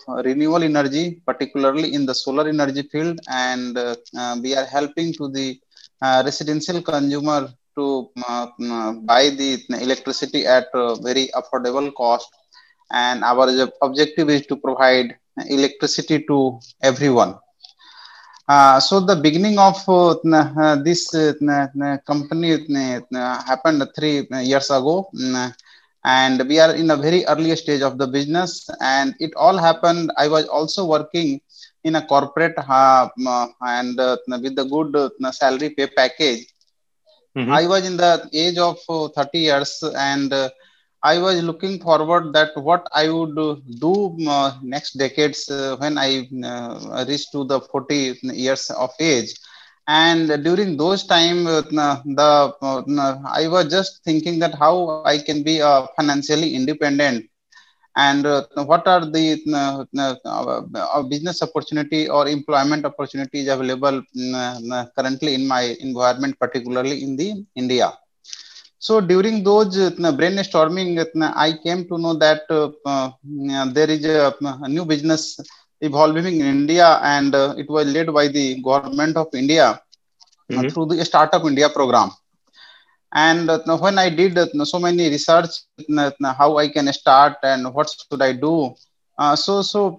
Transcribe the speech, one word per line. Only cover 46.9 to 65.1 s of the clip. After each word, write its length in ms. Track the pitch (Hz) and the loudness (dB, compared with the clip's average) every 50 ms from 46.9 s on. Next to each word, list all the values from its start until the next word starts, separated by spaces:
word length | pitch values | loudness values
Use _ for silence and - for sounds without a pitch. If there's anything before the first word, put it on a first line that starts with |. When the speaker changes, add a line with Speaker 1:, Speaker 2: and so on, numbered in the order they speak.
| 107 123 127 139 | -8 -6 -6 -4
Speaker 1:
reach 240 | 147 143 - - | -6 -8 -8 -8
to 120 | - 143 139 | -8 -8 -4
the 160 | 127 139 127 | -2 -2 -4
forty 560 | 127 - - 139 127 - 143 147 135 131 123 - | -4 -4 -8 -8 -4 -2 -2 -2 -2 -2 -6 -6
years 480 | - 127 123 - 127 131 135 - - - | -8 -10 -6 -4 -2 -2 -2 -2 -4 -8
of 220 | - - 131 127 - - | -6 -4 -4 -6 -4 -2
age. 340 | 156 165 143 120 110 113 - - _ - - - - _ _ _ - - | 0 2 2 0 0 -4 -10 -18 _ -20 -20 -20 -20 _ _ _ -4 0
And 400 | 151 156 165 170 170 165 160 151 151 147 143 | 2 4 4 4 4 2 2 0 0 0 0
during 340 | 165 180 190 208 190 160 135 | 0 0 0 0 -2 -2 0
those 300 | 151 180 196 190 - - | 0 0 0 -2 0 0
time, 400 | 185 170 165 170 175 175 175 165 | 2 2 2 2 0 0 0 0
uh, 140 | 160 156 | 0 -2
the, 920 | 143 - 147 151 147 143 139 131 127 147 139 139 147 151 147 147 143 135 - - | -2 -2 -2 0 0 0 0 -2 -4 -6 0 2 4 6 6 6 4 2 0 -6
uh, 540 | 143 135 135 127 110 131 143 147 139 135 135 135 139 | -6 -4 -4 -4 -4 -4 -2 -2 0 -2 -2 -4 -8
I 220 | 131 - - 160 160 | -6 -2 -2 -2 0
was 240 | 170 185 170 143 | 2 0 0 2
just 320 | 165 190 190 - - _ - | 0 -2 -2 -2 -8 _ -4
thinking 340 | 170 160 156 156 175 170 160 | -2 -2 0 0 -2 -2 -2
that 120 | 170 165 160 | -2 -2 -2
how 480 | 143 - 160 175 180 175 165 156 156 - | 2 2 4 4 2 0 -2 -4 -4 0
I 140 | 147 147 147 | 0 0 0
can 240 | 147 - 151 151 | -2 -4 -4 -4
be, 180 | 143 156 160 156 | -2 -2 0 2
uh, 280 | 147 147 143 135 131 - - | 4 4 4 4 2 0 -4
financially 580 | - 156 147 139 139 139 - 151 151 165 156 127 | -2 0 0 0 -2 0 -2 -2 0 0 -2 -2
independent, 720 | 131 131 139 151 151 151 143 143 139 147 139 123 113 - _ _ _ _ _ _ - _ _ _ _ _ _ - | -2 -2 -2 -2 -2 -2 -2 0 0 0 0 0 -2 -6 _ _ _ _ _ _ -20 _ _ _ _ _ _ 0
and, 320 | 135 139 139 139 143 143 147 | 2 2 2 2 2 2 2
uh, 180 | 143 139 139 - - 147 143 | 0 0 -2 -4 -8 -6 0
what 220 | 135 165 170 - 190 | 2 2 2 4 4
are 160 | 185 180 165 | 2 2 2
the, 380 | 156 151 160 160 156 156 156 - 156 | 0 0 0 2 2 0 -2 -2 -4
uh, 320 | 151 143 139 139 135 139 131 - - 139 | -2 -2 -2 -2 -4 -6 -10 -8 -6 -4
uh, 180 | 139 135 127 123 - 117 107 104 120 127 127 117 - - - | -4 -4 -4 -6 -8 -8 -6 -6 -4 -4 -4 -6 -6 -10 -8
uh, 260 | 107 87 - 87 147 | -8 -6 -2 -2 -2
business 400 | 135 127 147 147 156 180 170 - | -2 -2 -6 -6 -6 -6 -6 -6
opportunity 680 | 165 160 - 156 127 - 156 151 147 143 165 156 156 - | -6 -4 -4 -6 -6 -4 -4 -4 -4 -2 -2 -2 -2 0
or 180 | 143 147 143 143 | 0 0 0 0
employment 580 | 151 143 139 - 147 139 135 143 151 151 147 | -2 -4 -4 0 0 0 2 2 0 -2 -4
opportunities 600 | 139 - - 139 - - 139 139 131 - 143 135 139 | -6 -6 -6 -10 -8 -6 -10 -10 -8 -8 -6 -2 -2
available, 560 | 135 127 131 127 131 127 135 139 135 131 127 _ - 123 127 127 131 | -2 -2 -2 -4 -4 -2 0 -2 -2 -2 -6 _ -10 -8 -6 -6 -4
uh, 500 | 127 123 123 123 120 113 120 127 123 120 - - | -4 -6 -6 -8 -10 -12 -8 -8 -8 -8 -8 -6
currently 380 | - 127 131 | -4 -4 -4